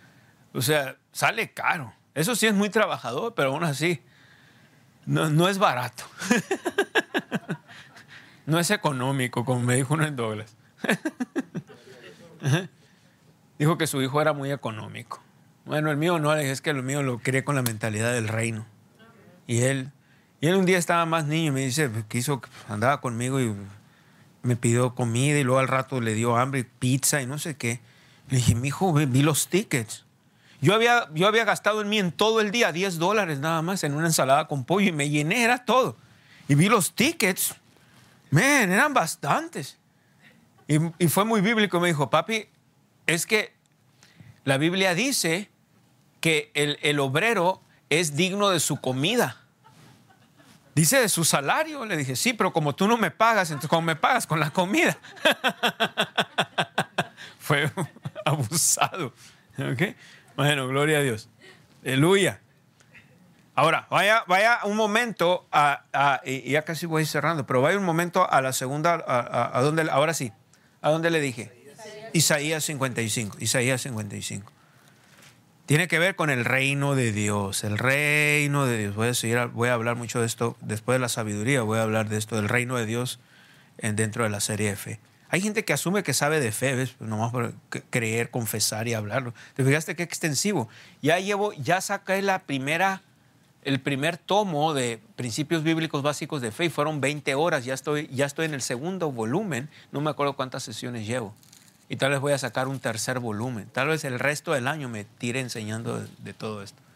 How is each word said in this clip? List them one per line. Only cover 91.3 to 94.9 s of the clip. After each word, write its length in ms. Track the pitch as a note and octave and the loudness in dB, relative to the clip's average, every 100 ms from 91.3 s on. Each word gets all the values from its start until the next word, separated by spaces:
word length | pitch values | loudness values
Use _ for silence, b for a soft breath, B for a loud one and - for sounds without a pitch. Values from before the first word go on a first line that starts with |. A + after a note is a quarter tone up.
| G3+ G#3 | -2 -2
ya 260 | G3+ C3 F3+ | -4 -2 0
saqué 420 | F#3 G3 - F#3+ | 0 -6 -2 -2
la 180 | G3 F#3 | 0 -2
primera, 640 | - C3+ C3+ E3 F#3+ F#3+ _ _ _ _ _ _ | -2 -6 -2 0 0 -2 _ _ _ _ _ _
el 160 | - C3+ | -4 -2
primer 380 | C#3+ C3+ D#3 E3+ | -2 -2 -2 -4
tomo 560 | - G3 G3+ D3 D#3+ | -2 0 0 0 0
de 260 | C#3+ A#2+ | 0 -2